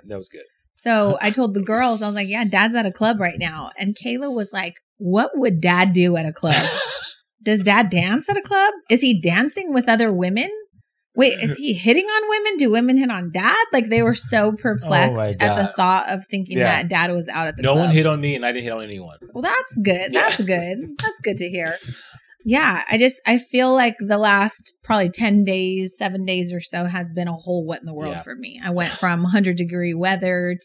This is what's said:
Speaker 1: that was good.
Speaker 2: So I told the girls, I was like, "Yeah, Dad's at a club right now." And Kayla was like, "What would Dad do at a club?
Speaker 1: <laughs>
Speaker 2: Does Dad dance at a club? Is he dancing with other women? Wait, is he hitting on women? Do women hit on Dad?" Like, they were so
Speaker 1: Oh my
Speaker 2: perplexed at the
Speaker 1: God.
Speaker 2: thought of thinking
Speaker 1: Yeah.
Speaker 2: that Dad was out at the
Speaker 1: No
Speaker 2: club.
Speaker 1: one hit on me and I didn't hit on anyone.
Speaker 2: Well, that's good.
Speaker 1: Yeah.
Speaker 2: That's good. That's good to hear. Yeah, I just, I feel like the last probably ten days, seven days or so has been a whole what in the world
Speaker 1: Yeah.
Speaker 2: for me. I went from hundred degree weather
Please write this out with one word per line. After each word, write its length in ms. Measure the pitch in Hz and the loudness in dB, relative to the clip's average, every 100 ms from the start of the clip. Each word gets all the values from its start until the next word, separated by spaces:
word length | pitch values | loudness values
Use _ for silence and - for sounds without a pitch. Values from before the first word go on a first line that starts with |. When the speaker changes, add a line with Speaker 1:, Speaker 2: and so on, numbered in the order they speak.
| - | -12
Speaker 1:
that 100 | 101 | -14
was 100 | - | -14
good. 160 | - - _ _ | -18 -20 _ _
Speaker 2:
So 440 | - 240 220 202 196 | -8 0 2 2 0
I 100 | 208 | 0
told 220 | 220 233 | 0 0
the 80 | 196 | -2
girls, 400 | 196 220 254 220 | -2 0 0 -2
I 60 | 208 | -4
was 80 | 208 | -6
like, 100 | 196 | -4
"Yeah, 160 | 214 | -4
Dad's 320 | 220 190 214 233 | 0 2 2 0
at 100 | 202 | -2
a 60 | |
club 260 | 190 220 214 | 0 0 0
right 220 | 180 - | -2 -2
now." 300 | 170 156 135 - | -6 -6 -12 -8
And 180 | 196 208 | -6 -6
Kayla 400 | 240 247 285 240 | -6 -6 -6 -6
was 160 | 196 | -6
like, 220 | 202 175 - _ - | -6 -8 -10 _ -8
"What 340 | 180 196 269 311 | 0 2 2 0
would 260 | 247 165 | 0 2
Dad 320 | 175 175 190 | 4 6 6
do 240 | 180 175 170 | 6 4 2
at 80 | 160 | -2
a 80 | |
club? 280 | 151 165 151 - - - - | -2 2 2 2 -2 -6 -8
Speaker 1:
<laughs> 400 | - - _ _ | -12 -16 _ _
Speaker 2:
Does 220 | 214 214 | 0 2
Dad 260 | 196 202 208 | 4 4 4
dance 380 | 180 180 240 311 | 2 2 0 0
at 80 | 403 | -4
a 60 | |
club? 320 | 392 392 403 403 - | 0 2 2 0 2
Is 100 | - | 2
he 220 | 262 202 | 4 2
dancing 520 | 170 180 277 - 370 | 2 2 0 -4 -2
with 140 | 262 240 | 0 2
other 240 | 226 226 | 2 2
women? 380 | 185 180 208 359 427 415 _ _ _ _ - | 0 0 -2 -4 -6 -14 _ _ _ _ 4
Wait, 160 | 262 - | 4 4
is 140 | - 147 | -2 -2
he 180 | 285 | -2
hitting 300 | 180 196 285 | 0 2 2
on 260 | 403 427 427 | 2 0 0
women? 280 | 427 415 359 | 0 0 2
Do 140 | 254 | 2
women 260 | 226 247 262 | 4 4 2
hit 120 | 262 | 2
on 220 | 196 175 | -2 -4
Dad?" 220 | 175 214 - 453 | -2 2 2 2
Like, 160 | 262 220 | 0 2
they 160 | 226 | 2
were 120 | 233 233 | 2 0
so 320 | - 226 214 | 0 2 2
Speaker 1:
Oh 40 | |
my 60 | 214 | 0
Speaker 2:
perplexed 840 | 220 208 160 175 175 117 107 98 | -2 -4 0 2 2 2 0 0
at 140 | 104 101 | 0 2
the 60 | |
Speaker 1:
God. 80 | 98 - | 0 0
Speaker 2:
thought 320 | 185 185 - | 2 2 0
of 140 | 190 - | -6 -6
thinking 280 | 196 185 185 | -10 -4 0
Speaker 1:
Yeah. 80 | 120 | 2
Speaker 2:
that 240 | 160 170 | 2 0
Dad 200 | 180 175 | 0 0
was 160 | 175 165 | -2 -4
out 180 | 151 165 | -4 -6
at 80 | 151 | -2
the 80 | |
Speaker 1:
No 120 | 131 147 | 2 4
Speaker 2:
club. 100 | 170 | 4
Speaker 1:
one 100 | 160 | 4
hit 100 | 156 | 4
on 140 | 151 | 2
me 160 | 143 135 | -2 -2
and 100 | 120 | -2
I 60 | |
didn't 140 | 123 120 | -2 -4
hit 80 | |
on 100 | 113 | -8
anyone. 320 | 107 101 87 - - | -8 -12 -16 -20 -16
Speaker 2:
Well, 100 | 240 | -6
that's 340 | 330 494 523 - | -2 -2 -2 -2
good. 340 | 196 180 190 | 0 0 -2
Speaker 1:
Yeah. 120 | 262 | 0
Speaker 2:
That's 200 | - - | 0 0
good. 340 | 190 180 170 208 320 285 | 0 -2 -2 -8 -10 -6
That's 200 | 440 440 | -6 -6
good 160 | 214 196 | -6 -6
to 100 | 220 | -6
hear. 240 | 180 165 175 - - - - _ _ 214 | -6 -6 -8 -10 -14 -18 -20 _ _ -2
Yeah, 360 | 262 285 175 - | 0 2 -2 -2
I 60 | 220 | 2
just, 240 | 254 - - | 2 2 0
I 120 | 240 | 0
feel 340 | - 247 254 | 0 0 4
like 240 | 262 240 - | 4 2 0
the 180 | 202 208 | -2 2
last 600 | 214 202 214 - - - | 4 4 2 -2 -12 -10
probably 260 | - 214 180 | -2 0 0
ten 360 | 180 226 202 196 | 0 2 4 4
days, 480 | 190 185 190 185 - | 0 -2 -2 -4 -4
seven 280 | 202 190 185 | -6 -4 -4
days 260 | 180 175 | -2 -2
or 80 | 175 | -6
so 240 | - 175 | -8 -6
has 260 | 175 180 170 165 | -4 -6 -6 -6
been 140 | 175 | -6
a 40 | |
whole 320 | 165 175 180 160 | -6 -4 -4 -4
what 140 | 160 | -8
in 60 | 160 | -10
the 80 | |
world 220 | 151 156 143 | -10 -10 -10
Speaker 1:
Yeah. 40 | |
Speaker 2:
for 140 | - 254 | -12 -14
me. 240 | 240 - | -16 -10
I 80 | 185 | -6
went 200 | 175 170 | -4 -4
from 320 | - 185 175 | -2 -2 0
hundred 320 | 180 208 185 175 | 2 2 2 0
degree 380 | 175 175 175 | -2 -2 -2
weather 640 | 165 185 190 185 180 180 180 | -2 -2 0 0 0 -2 -4